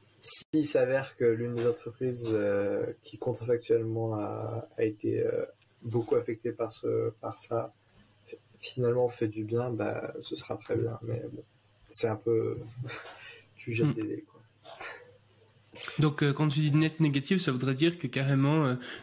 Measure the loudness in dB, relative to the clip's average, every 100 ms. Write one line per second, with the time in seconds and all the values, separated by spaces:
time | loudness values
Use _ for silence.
0 | _ _ -4 -4 0 2 4 4 4 2
1 | 0 0 2 2 0 0 0 0 -4 -4
2 | -4 -2 0 2 2 2 0 0 -2 -6
3 | -14 -6 -4 -2 0 0 4 2 2 -2
4 | -2 -2 -4 -4 -6 -6 -8 -2 -2 0
5 | -2 0 0 0 -4 -8 _ _ -4 -2
6 | 2 0 0 -4 -4 -4 -4 -4 -2 0
7 | 0 -4 -10 -8 -4 -4 -4 _ _ _
8 | _ _ -18 -18 _ -10 -8 0 2 4
9 | 2 2 -2 -2 -2 0 0 -2 -2 -2
10 | -6 -8 -8 -8 -6 -8 -2 -2 -2 -4
11 | -6 -6 -6 -12 -16 _ _ _ -10 -2
12 | -2 0 2 2 2 -4 -8 -10 -10 -10
13 | -14 -16 -18 -20 -20 -16 -6 0 2 2
14 | -4 -6 -10 -20 _ _ -20 -14 -14 -14
15 | -18 -20 _ _ _ _ _ -14 -8 2
16 | 2 4 2 4 2 4 4 6 4 4
17 | 2 2 2 2 2 0 0 2 2 2
18 | -4 0 2 4 6 6 4 2 -4 -12